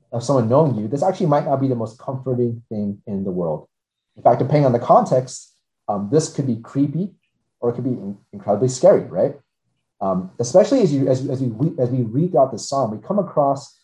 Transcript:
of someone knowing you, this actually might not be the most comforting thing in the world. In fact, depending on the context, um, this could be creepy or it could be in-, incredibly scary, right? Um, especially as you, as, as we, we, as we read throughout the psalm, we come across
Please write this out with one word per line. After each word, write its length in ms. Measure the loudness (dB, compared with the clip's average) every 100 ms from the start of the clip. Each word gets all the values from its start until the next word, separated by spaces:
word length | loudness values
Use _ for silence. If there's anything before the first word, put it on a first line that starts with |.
| _
of 100 | -6
someone 260 | 0 2 4
knowing 280 | 4 4 0
you, 120 | -4
this 140 | -2
actually 240 | -2 0 0
might 180 | 0
not 160 | 0 0
be 80 | 0
the 60 |
most 240 | -2 -6 -10
comforting 640 | -10 -8 -4 -2 -2 -4 -8
thing 340 | -6 -6 -6 -8
in 180 | -6
the 80 | -4
world. 360 | -4 -4 -4 -10 _ _ _ _ 0
In 60 |
fact, 160 | 2 4
depending 260 | 2 2
on 80 | 2
the 60 | 2
context, 720 | 4 4 4 0 -2 -8 -20 _ _ _ -6
um, 200 | -6 0
this 220 | 0 0
could 140 | -2 -4
be 100 | -4
creepy 580 | -6 -2 -2 -2 -6 -8 _ _ _ _
or 100 | -4
it 40 |
could 100 | -2
be 60 | -4
in-, 260 | -6 -8 -14 _
incredibly 360 | -8 -2 0 0
scary, 340 | 4 4 4
right? 320 | 2 -2 -2 -4 _ _ _ _ _ -8
Um, 300 | -4 -4 -4 -6
especially 420 | 2 4 4 4
as 120 | 2
you, 160 | 2 2
as, 200 | 0 -2
as 120 | -4
we, 60 | -4
we, 300 | -2 -2 -2
as 120 | -2
we 120 | -2
read 280 | -2 -2 0
throughout 220 | 2 2
the 60 | 0
psalm, 340 | -6 -4 -4
we 140 | -4 -4
come 120 | -4
across 600 | -2 0 0 0 -6 _